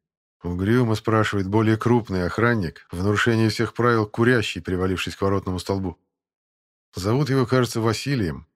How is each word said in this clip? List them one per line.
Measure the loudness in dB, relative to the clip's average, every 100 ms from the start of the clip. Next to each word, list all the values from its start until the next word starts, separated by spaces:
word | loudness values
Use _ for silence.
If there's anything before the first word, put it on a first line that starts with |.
| _ _ _ _
угрюмо | -8 -2 0 2 2 0
спрашивает | 0 2 2 -2 0
более | 2 2 2
крупный | 2 2 2 -2 -2
охранник, | 0 0 0 -4 -8 -10
в | -2
нарушении | 0 2 2 2 2
всех | 0 -4
правил | 0 2 2 0
курящий, | 2 2 2 0 -6
привалившись | -4 -2 -2 -2 -6 -2
к |
воротному | 0 0 -2 -6
столбу. | -4 -4 -4 -10 _ _ _ _ _ _ _ _ _ -6
Зовут | 0 0 2
его, | 0 2
кажется, | 2 0 0
Василием, | 0 -2 -2 -2 -2 -6 -14